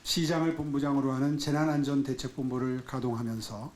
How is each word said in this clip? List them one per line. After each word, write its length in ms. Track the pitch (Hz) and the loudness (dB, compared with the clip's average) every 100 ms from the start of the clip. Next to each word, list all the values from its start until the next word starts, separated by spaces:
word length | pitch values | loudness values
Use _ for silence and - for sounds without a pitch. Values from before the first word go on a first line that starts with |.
시장을 540 | - 175 160 165 165 | -2 0 2 2 2
본부장으로 560 | 156 151 139 143 139 135 | 0 -2 0 2 2 2
하는 260 | 131 143 147 | 2 2 2
재난안전대책본부를 1500 | 151 147 156 147 139 139 135 127 131 - 131 123 127 127 | 0 2 2 2 2 2 0 -2 -4 -4 -2 0 -2 -2
가동하면서 840 | 123 131 123 113 117 113 107 104 139 | -4 -4 -2 -2 -2 -4 -6 -8 -10